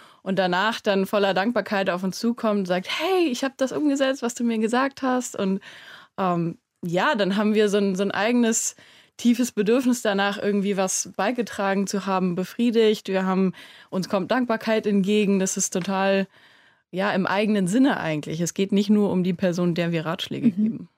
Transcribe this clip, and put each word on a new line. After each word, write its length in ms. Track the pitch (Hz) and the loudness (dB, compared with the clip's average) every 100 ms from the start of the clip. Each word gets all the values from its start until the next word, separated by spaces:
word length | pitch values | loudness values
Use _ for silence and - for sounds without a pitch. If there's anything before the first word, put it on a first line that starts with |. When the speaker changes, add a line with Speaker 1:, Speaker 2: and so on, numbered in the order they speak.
| - - | -20 -12
Speaker 1:
und 160 | 190 190 | -4 0
danach 420 | 185 180 214 233 | 2 2 0 0
dann 260 | - 196 190 | 0 0 2
voller 280 | 214 196 | 2 2
Dankbarkeit 560 | 185 220 240 196 202 190 | 2 0 -2 -2 -2 0
auf 120 | 180 | -2
uns 140 | 190 - | -4 -2
zukommt 400 | 233 233 226 202 | -4 -2 0 0
und 60 | 185 | 0
sagt, 220 | 180 - | -2 -2
„Hey, 380 | - 320 381 330 | -4 0 2 2
ich 160 | 240 | 0
hab 120 | 269 - | -4 -4
das 140 | 262 | -4
umgesetzt, 500 | 285 294 277 269 269 | 0 0 2 0 0
was 120 | 240 | -4
du 100 | - | -2
mir 140 | 233 226 | -2 0
gesagt 440 | 220 247 277 - | 0 0 -2 -2
hast.“ 340 | 262 254 247 - | -2 -2 -4 -4
Und, 240 | 196 190 - - - - - - | -2 -2 -6 -20 -20 -20 -14 -4
ähm, 400 | 190 175 170 - _ _ | -2 0 -2 -6 _ _
ja, 300 | 180 175 254 | -4 0 2
dann 220 | 254 185 196 | 2 0 2
haben 180 | 214 | 2
wir 140 | 214 208 | 2 2
so 100 | 208 | 2
ein, 180 | 196 185 | 0 0
so 60 | |
ein 80 | 202 | -2
eigenes 640 | - 214 247 226 226 - - - - - - | 0 0 2 2 0 -4 -8 -16 -20 -20 -2
tiefes 360 | 240 233 240 | 0 2 0
Bedürfnis 500 | - 208 247 254 240 | 0 2 2 2 0
danach, 360 | 214 196 202 202 | 0 0 0 0
irgendwie 360 | 208 208 196 196 | -2 0 0 0
was 340 | 190 - 185 - | 0 -2 -6 -2
beigetragen 720 | 196 247 208 - 196 196 190 | -2 -2 -4 -2 0 0 -2
zu 200 | 202 190 | -4 -2
haben, 280 | 190 185 175 | 0 0 -2
befriedigt. 720 | 185 - 240 226 220 214 - | -4 -2 0 4 4 2 -2
Wir 160 | 190 190 | -2 0
haben, 280 | 190 190 - - - - | 2 0 -2 -12 -20 -8
uns 180 | 190 170 | -6 -2
kommt 220 | 202 165 | -2 0
Dankbarkeit 560 | 240 240 220 226 220 214 | 0 0 -2 0 0 2
entgegen. 520 | 202 185 208 196 196 | 2 2 2 2 2
Das 160 | 190 - | 0 -2
ist 140 | - | -4
total, 540 | 190 180 190 196 196 196 _ - _ _ _ _ | -4 -2 0 2 2 -2 _ -20 _ _ _ _
ja, 200 | 175 202 | -4 0
im 140 | 196 180 | 0 0
eigenen 400 | 196 214 214 180 | 2 2 2 2
Sinne 320 | 226 269 202 | 4 4 2
eigentlich. 400 | 160 151 151 160 | -2 -4 -4 -4
Es 140 | 170 | -4
geht 180 | - 196 | -2 0
nicht 160 | 196 202 | 2 4
nur 200 | 208 202 | 4 2
um 140 | 185 | 2
die 100 | 180 | 0
Person, 400 | 175 185 170 175 | 0 0 0 0
der 180 | 170 170 | 0 -2
wir 140 | 165 156 | -2 -4
Ratschläge 420 | 185 - - 233 | -6 -6 -2 0
Speaker 2:
Mhm. 140 | 175 | 0
Speaker 1:
geben. 260 | 220 170 175 | -2 -4 -12